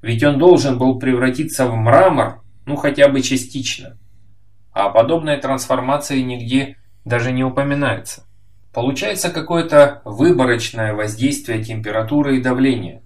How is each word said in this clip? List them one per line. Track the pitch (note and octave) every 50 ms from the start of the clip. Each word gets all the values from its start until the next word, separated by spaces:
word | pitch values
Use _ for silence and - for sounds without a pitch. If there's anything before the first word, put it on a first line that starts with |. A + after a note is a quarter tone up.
Ведь | - A2+ A#2 A2+ C#3+
он | D3 C#3+ C3+
должен | E3 F3+ F3 C#3 A#2+ C#3 B2+ A#2+
был | B2+ C3 C3 -
превратиться | - C3 B2 A#2+ B2+ C3 B2+ - D#3 - - - C3
в | A#2+ A2+
мрамор, | A2+ A2 A#2 A#2+ D#3 F#3+ F#3+ D#3+ B2 - - - - - - - - -
ну | - D3
хотя | - - C#3+ C#3 C#3+ C#3+
бы | C#3 C3+ C3+
частично. | B2+ - C3+ B2+ - - - C3+ A#2 - - - - - - - - - - - - - - - - - - - - -
А | - - G2+
о | G2+
подобной | - A2 - D3+ E3 E3 D#3 D3+ D3
трансформации | C#3 - C3 C3+ C3 - - C3+ C3 B2+ C3 C#3+ C#3+ - - C#3+ C3
нигде | B2+ B2+ B2 A#2+ A#2 A#2 B2+ C3+ C3+ C#3 - - - - - - -
даже | - A#2+ A#2+ A#2 B2+
не | B2+ B2+ C3
упоминается. | C3 C3 C#3 C#3 C#3+ C#3+ C#3+ C#3+ B2+ A#2 A2 G#2+ - - - - - - - - - - - - - -
Получается | - B2 C3 C#3 - G3 G#3+ G3+ F3+ - F3
какое-то | F3 E3 D#3 - F3 E3+ D#3+ E3 D#3 D3 C#3+ - - - -
выборочное | A2+ G#2 A2 C#3+ F3 F3+ C3+ C3 B2 A#2+ A2+ A2+ - - A2+ A2 G#2+ G#2+
воздействие | G#2+ G#2+ G#2 A2 A2 B2+ C#3+ D3 - - - A#2 A2 A2
температуры | A2 A2+ A2 - G#2+ G#2+ A2 A2+ - D3 D3 C#3+ C#3 C3+
и | B2+
давления. | A#2+ B2+ B2+ B2+ C3 C3+ B2+ A2 F#2 E2+ - - -